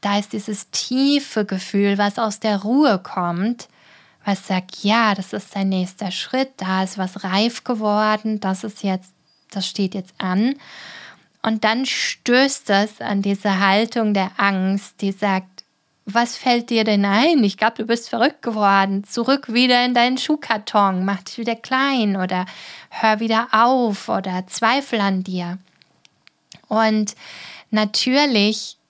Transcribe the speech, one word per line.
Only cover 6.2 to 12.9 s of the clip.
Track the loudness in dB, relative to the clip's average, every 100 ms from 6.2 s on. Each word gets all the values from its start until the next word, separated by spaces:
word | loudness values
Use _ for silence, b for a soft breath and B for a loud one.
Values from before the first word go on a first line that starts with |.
| -6 -4 -4 -4
da | -4 -2
ist | -2 -4
was | -6 -6
reif | -2 0 0 -2
geworden, | -6 -2 0 2 2 0 -2 -2
das | -2 -4
ist | -6 -6
jetzt, | -4 -4 -6 _ _ _ _
das | -8 -8
steht | -4 -4
jetzt | -4 -12 _
an. | -2 2 0 -2 B B B B B B B _
Und | -4 0
dann | 2 0 -2
stößt | -4 -4 -4 2 4 4 0 2
das | 2 2